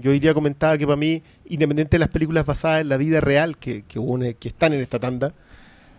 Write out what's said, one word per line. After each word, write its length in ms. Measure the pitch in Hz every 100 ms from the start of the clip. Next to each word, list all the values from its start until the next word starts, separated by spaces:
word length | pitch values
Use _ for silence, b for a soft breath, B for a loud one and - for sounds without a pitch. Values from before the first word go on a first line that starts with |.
Yo 100 | 127
hoy 100 | 143
día 140 | 156
comentaba 420 | 151 151 139 160 156
que 100 | 147
para 100 | 143
mí, 260 | 156 160 b b -
independiente 500 | 160 151 151 156 170
de 40 |
las 100 | 156
películas 340 | 165 160 160
basadas 380 | 151 139 160 156
en 80 | 151
la 60 | 135
vida 220 | 156 160
real 360 | 147 139 165 -
que, 260 | 127 110
que 160 | - -
hubo 240 | 120 127
en, 120 | 123
que 140 | 117 117
están 240 | - 160
en 60 | 143
esta 180 | 123 120
tanda, 320 | 127 127 139 - b b b b b